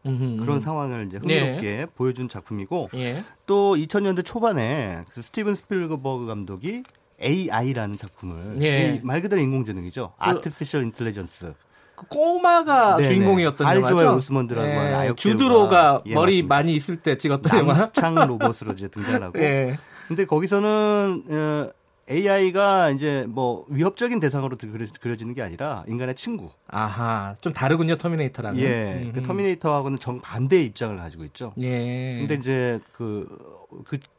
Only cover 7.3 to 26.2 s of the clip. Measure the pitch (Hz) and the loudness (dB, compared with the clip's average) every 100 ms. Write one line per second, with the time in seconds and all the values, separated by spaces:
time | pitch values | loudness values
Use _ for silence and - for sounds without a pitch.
7.3 | 180 185 110 127 131 104 101 101 - 92 | -2 0 -2 -2 -2 -6 -8 -14 -14 -12
8.3 | 82 95 117 151 139 147 139 123 147 190 | -10 -8 -2 0 2 2 0 -2 -2 0
9.3 | 196 135 135 110 95 90 131 107 - 104 | 0 2 0 -2 -6 -8 -10 -10 -2 0
10.3 | 170 165 143 147 151 117 - 117 101 87 | 0 -2 -8 -4 -2 -2 -4 -6 -6 -10
11.3 | - 87 76 _ _ _ - - 294 330 | -12 -16 -16 _ _ _ -20 -8 0 2
12.3 | 349 359 339 311 269 220 170 143 190 196 | 4 6 6 6 6 6 6 6 6 6
13.3 | 185 165 139 147 - 127 165 156 127 139 | 4 2 2 4 4 6 6 6 4 2
14.3 | 135 123 120 147 143 143 135 135 120 202 | 0 0 -2 0 0 0 0 0 0 2
15.3 | 214 262 233 202 180 156 135 107 123 180 | 4 6 6 8 8 6 4 2 2 4
16.3 | 190 139 143 160 151 143 165 - 135 156 | 4 4 2 2 0 -2 -2 0 0 0
17.3 | 139 143 226 151 143 220 - 165 160 135 | 0 4 4 6 4 4 2 2 4 2
18.3 | 117 113 113 107 95 98 107 101 - 92 | 2 0 -2 -6 -8 -8 -6 -2 -2 -2
19.3 | 180 151 135 127 143 - - - 165 196 | 0 0 2 0 -4 -10 -20 -6 -2 0
20.3 | 156 175 202 208 214 214 208 202 175 - | 0 0 0 2 2 2 2 0 -2 -4
21.3 | 151 151 151 135 - _ _ - 143 196 | -4 -2 -2 -6 -10 _ _ -6 -2 2
22.3 | 196 190 185 202 190 165 139 151 139 113 | 2 2 2 4 4 4 2 0 -2 -4
23.3 | 117 127 104 - 143 175 - 240 240 151 | -2 -2 -4 -6 -2 -2 0 -2 0 0
24.3 | 143 135 127 110 107 110 - 120 117 113 | -2 -4 -8 -10 -10 -10 -8 -8 -6 -8
25.3 | 120 104 - 143 113 80 120 127 131 | -8 -10 -8 -8 -8 -8 -6 -6 -6